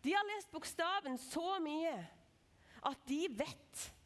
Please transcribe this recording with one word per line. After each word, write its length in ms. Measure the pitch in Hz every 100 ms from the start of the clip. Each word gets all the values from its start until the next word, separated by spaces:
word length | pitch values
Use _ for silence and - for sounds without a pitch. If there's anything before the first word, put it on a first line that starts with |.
De 100 | 269
har 120 | 392 415
lest 180 | 415 -
bokstaven 640 | 311 - - 330 392 294 254
så 380 | - 311 339 381
mye 340 | 320 302 330 233 170 - - - - - - - 277
at 160 | 277 -
de 120 | 285 349 220
vet 500 | 302 - - - - -